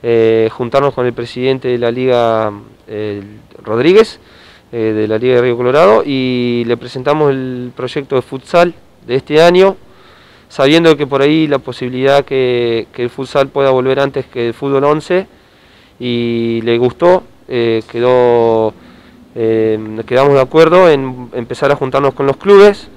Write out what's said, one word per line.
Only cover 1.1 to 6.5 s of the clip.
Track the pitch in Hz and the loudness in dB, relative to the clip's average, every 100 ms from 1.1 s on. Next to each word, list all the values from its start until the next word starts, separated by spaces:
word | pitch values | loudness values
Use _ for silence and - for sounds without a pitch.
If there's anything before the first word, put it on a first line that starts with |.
presidente | 120 120 127 127 131 131 | -4 -12 -6 -4 -2 -4
de | 120 | -2
la | 120 | -2
Liga, | 120 127 120 117 110 107 101 107 110 - | -2 0 0 0 -2 -4 -8 -20 _ -16
el | 104 107 101 104 104 - - | -10 -10 -10 -14 -20 -20 -20
Rodríguez, | 107 113 143 196 226 - _ - - - _ | -6 0 4 4 2 -4 _ -20 -20 -20 _
eh, | 120 110 | -6 -4
de | 107 107 | -2 -2
la | 110 | -2
Liga | 123 123 | 0 0
de | |
Río | 123 120 | 0 -2
Colorado, | 123 139 185 220 - | 0 2 4 2 0
y | 135 127 123 123 | -4 -4 -2 -2